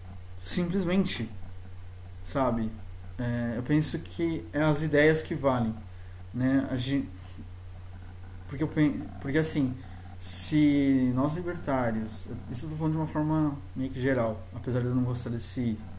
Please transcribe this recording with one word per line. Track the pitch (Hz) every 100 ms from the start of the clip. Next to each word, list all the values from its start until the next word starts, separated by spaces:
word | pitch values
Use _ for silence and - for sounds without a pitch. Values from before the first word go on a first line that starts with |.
| - - - -
Simplesmente, | - 185 175 196 170 190 180 - 110 - - - - - - - - -
sabe? | - 143 127 117 110 - - - - -
É, | 120 120 120 113
eu |
penso | 127 151 151 160
que | - - 170 160 -
é | 147
as | 156 147
ideias | 156 147 151 156
que | -
valem, | 156 135 123 113 110 - - - - -
né? | 123 131 135 -
A | 127
gen-, | 120 139 117 - - - - - - - - - - - - - -
porque | 139
eu | 151
pen-, | 160 151 110 - -
porque | 139 147
assim, | 156 156 131 127 - - - -
se | - - - 151 147 143 139 135 127
nós | 123 143
libertários, | 165 175 170 - 131 120 110 110 - - 123 -
isso | - 160
eu |
tô | 156
falando | 156
de | 156
uma | 156
forma | 156 151 156 151 139 - 131
meio | 131
que | 127
geral, | 127 127 113 107 -
apesar | 120 - 123
de | 123
eu |
não | 127
gostar | 123 123 120
desse, | 117 - 131 120 107 -